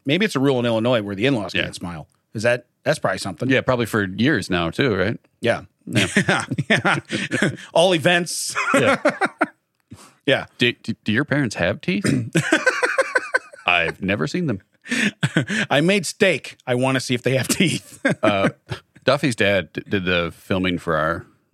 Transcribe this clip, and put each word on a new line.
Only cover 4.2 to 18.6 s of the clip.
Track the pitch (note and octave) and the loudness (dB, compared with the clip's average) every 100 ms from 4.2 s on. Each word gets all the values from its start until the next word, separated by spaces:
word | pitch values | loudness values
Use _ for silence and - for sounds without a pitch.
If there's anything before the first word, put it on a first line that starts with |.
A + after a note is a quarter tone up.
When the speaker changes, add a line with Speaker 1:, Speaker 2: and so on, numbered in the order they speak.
| C3 A#2 E2 | 2 2 0
Speaker 2:
now | F2 E2 | -2 -2
too, | - C3+ F#2 | 0 0 0
right? | G2 - _ - | -2 -4 _ -6
Speaker 1:
Yeah. | A#2 G2+ - _ | -2 -2 -6 _
Speaker 2:
Yeah. | - A2+ - G3+ D#3+ C#3+ - C#3+ | -4 -2 0 0 2 0 -2 -4
Speaker 1:
<laughs> | - | 0
Yeah. | F3+ G3+ D#3+ - G#2 - - E3 - - | 2 2 -2 -2 -6 -4 0 -2 -2 -2
All | E3 F#3 | 2 4
events. | E3 F3 F3 F3 - - - - | 4 2 2 0 -6 -6 -4 -2
Speaker 2:
Yeah. | C#4 - B3 | 0 0 2
Speaker 1:
<laughs> | D4+ - F#4+ - - _ _ _ - - - _ - | 0 -2 -4 -4 -6 _ _ _ -20 -20 -20 _ 0
Yeah. | A#2 D2 - | 0 -2 0
Speaker 2:
Do, | A#2+ | 0
do, | - - - | 0 -6 -6
do | - | -2
your | A2 | 0
parents | D3+ C#3+ A#2+ - | 0 0 -2 -2
have | E2+ D3+ | -2 -2
teeth? | - G3+ | -4 -2
Speaker 1:
<clears throat> | - C3+ A2+ E3 - D4+ B4+ - B4 - - - C6+ - - - - | 0 0 0 -2 0 0 0 -2 -2 -2 -2 -2 -2 -6 -6 -6 0
Speaker 2:
I've | F2 E2 - | 2 0 -2
never | F#2+ G#2+ D#2 | -2 -2 -2
seen | F#3 D#3 | -2 -2
them. | G2 _ _ - A#3 G#3+ - | -4 _ _ -8 -2 -2 -2
Speaker 1:
<laughs> | D3+ - C3 G#3+ - | -2 0 -2 -4 0
"I | C3+ | 2
made | E3+ G3+ - | 4 2 0
steak. | - F#3+ C#3 - - - | 2 2 2 -6 -12 -2
I | |
wanna | B2 C3 C3 | 0 2 0
see | - | 0
if | B2 | -2
they | B2 C3 | 0 0
have | - | 0
teeth." | - F3 G#2+ - - B3+ | 2 2 0 -8 -4 -2
<laughs> | - | 0
Speaker 2:
Uh, | - G2 G2 - | 2 2 0 -2